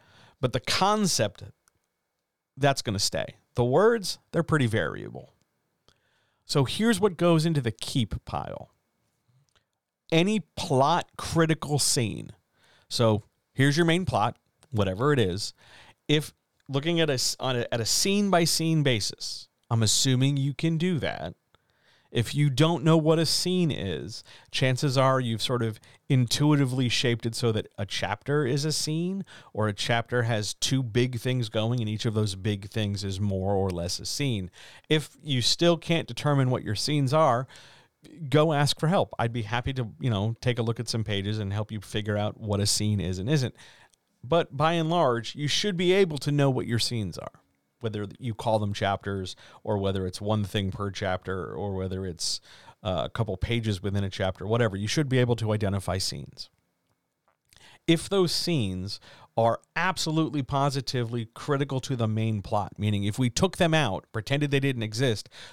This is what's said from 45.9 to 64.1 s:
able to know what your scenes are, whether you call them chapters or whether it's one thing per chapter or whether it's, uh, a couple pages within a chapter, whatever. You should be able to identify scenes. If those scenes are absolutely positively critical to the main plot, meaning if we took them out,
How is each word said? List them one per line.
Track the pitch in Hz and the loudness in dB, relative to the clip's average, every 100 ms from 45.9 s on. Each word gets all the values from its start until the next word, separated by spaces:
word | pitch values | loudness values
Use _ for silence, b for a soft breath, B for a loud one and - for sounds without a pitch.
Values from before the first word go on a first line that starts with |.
able | 190 190 151 | 4 2 0
to | - | 0
know | 147 139 | 2 2
what | 127 92 | 2 -2
your | 117 | -2
scenes | - 120 95 73 | -2 -2 -4 -8
are, | - - _ _ _ _ | -12 -16 _ _ _ _
whether | 113 104 101 - | -8 -6 -8 -8
you | 127 107 | -8 -4
call | 117 110 | 0 0
them | 104 95 | 0 0
chapters | 98 98 - 98 92 B B B | 0 0 -4 -6 -6 B B B
or | - 104 | -2 0
whether | 98 95 92 | 0 0 -4
it's | - | -4
one | 104 107 | -2 0
thing | 98 107 98 | 0 -2 -2
per | 90 101 | -4 -6
chapter | 92 98 92 - 95 65 | -4 -4 -4 -4 -6 -6
or | 52 101 | -6 -6
whether | 95 92 95 95 | -4 -4 -4 -6
it's, | 80 - - B B B - | -6 -6 -6 B B B -8
uh, | - 87 60 | -4 -2 -2
a | |
couple | - 107 95 | -4 -4 -4
pages | - 120 110 92 | -2 -2 -2 -4
within | 98 101 | -2 -2
a | 98 | -2
chapter, | - 95 - 98 | -2 -4 -4 -2
whatever. | 117 117 98 | 2 2 0
You | 104 | -2
should | - 143 | -2 0
be | 127 | 2
able | 123 113 | 2 0
to | 110 | 0
identify | 107 101 98 95 92 | 0 0 -2 -2 -2
scenes. | - 71 67 - - _ _ _ _ _ _ _ _ _ _ B B B - | -4 -6 -12 -16 -20 _ _ _ _ _ _ _ _ _ _ B B B 0
If | 160 - | 0 2
those | 196 175 | 2 2
scenes | - - 160 98 92 95 - B B B - | 0 0 0 -2 -4 -8 -10 B B B 0
are | 117 - _ - | 2 0 _ -2
absolutely | 180 175 165 156 160 147 | -2 -2 -2 0 0 -2
positively | 123 143 143 139 123 127 113 120 113 | -2 0 0 -2 -4 -4 -2 -4 -6
critical | - - 139 135 131 | -8 -2 -2 0 -4
to | - 127 | -4 -2
the | 110 | 0
main | 107 110 107 | 0 0 -2
plot, | - 107 98 - | -2 -4 -4 -2
meaning | 104 101 | 0 0
if | 101 - | 0 0
we | 123 | 0
took | - 190 - | 2 0 2
them | 175 | 2
out, | 160 131 92 - | 2 2 -2 -6